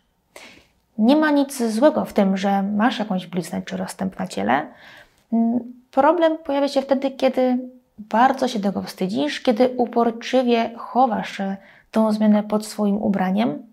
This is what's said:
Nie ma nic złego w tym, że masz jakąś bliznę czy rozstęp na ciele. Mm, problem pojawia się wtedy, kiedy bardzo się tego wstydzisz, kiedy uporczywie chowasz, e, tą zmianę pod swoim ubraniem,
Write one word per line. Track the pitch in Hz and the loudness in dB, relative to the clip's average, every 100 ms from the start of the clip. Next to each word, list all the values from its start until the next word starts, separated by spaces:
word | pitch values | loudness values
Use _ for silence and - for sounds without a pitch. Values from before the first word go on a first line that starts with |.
| _ _ _ - - - _ _ _ - | _ _ _ -20 -20 -20 _ _ _ 0
Nie | 220 302 | 4 4
ma | 311 | 4
nic | 285 277 - | 2 0 -2
złego | 233 220 302 214 185 | -4 2 4 2 -2
w | |
tym, | - 196 190 | 0 0 2
że | 196 196 | 0 0
masz | 196 208 240 - | 0 0 0 0
jakąś | - 185 170 | -4 -6 -6
bliznę | 180 - 190 | -8 -6 -8
czy | 190 185 | -8 -8
rozstęp | 185 - 190 - | -8 -6 -8 -6
na | 185 | -8
ciele. | - 196 - 302 - - - - _ - | -4 0 0 -2 -12 -20 -20 -20 _ -4
Mm, | 226 226 240 - - _ | -2 0 -2 -6 -18 _
problem | 269 285 339 330 320 | 2 2 4 2 0
pojawia | - 277 277 | -4 -2 0
się | 277 | 0
wtedy, | 262 269 269 | 0 0 -2
kiedy | 269 262 262 254 254 254 - _ - | 0 0 2 0 0 -4 -16 _ -20
bardzo | 208 214 262 254 254 | -2 2 4 2 -2
się | 233 | -2
tego | 196 196 | -2 -4
wstydzisz, | 185 - 185 226 294 - | -6 -6 -4 -2 -4 -2
kiedy | - 220 254 254 | 0 2 2 0
uporczywie | 233 233 233 233 - 254 247 233 226 233 | -2 0 0 -2 -2 0 2 2 0 -6
chowasz, | - 233 254 202 180 - | -4 0 2 0 -6 -6
e, | 196 196 - - _ | -6 -8 -12 -20 _
tą | 220 220 | 0 2
zmianę | 214 214 208 | 2 4 4
pod | 214 214 214 | 2 -2 -4
swoim | - 208 202 | -4 -2 0
ubraniem, | 214 196 185 190 254 294 - | 0 0 0 0 -2 -4 -12